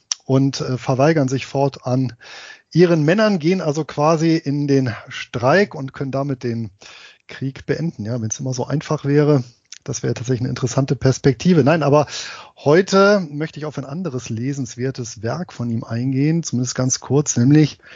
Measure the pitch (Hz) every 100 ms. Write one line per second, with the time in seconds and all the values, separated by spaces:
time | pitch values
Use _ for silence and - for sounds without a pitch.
0 | - - - 135 139 - 143 127 - 127
1 | 147 160 131 135 - 139 139 - 127 127
2 | 127 113 - - - - _ 156 175 165
3 | 147 202 214 190 156 185 156 151 147 -
4 | 151 165 165 160 147 143 143 139 131 104
5 | - - - - 127 175 202 156 135 -
6 | 135 135 143 131 120 113 110 _ - -
7 | - _ - - 135 - - 139 165 -
8 | 107 120 110 - 131 127 127 143 - 156
9 | 139 147 147 143 120 _ _ - - -
10 | 131 117 113 127 127 127 123 - 135 135
11 | 131 - 143 - 180 170 127 165 143 147
12 | 139 - - - - - 143 160 190 196
13 | 196 208 160 143 160 147 151 139 135 156
14 | 175 127 - 113 131 139 120 117 131 131
15 | 113 107 113 143 180 - 120 117 - 117
16 | 127 131 147 165 156 123 123 - 131 -
17 | - 139 151 - 123 151 147 - -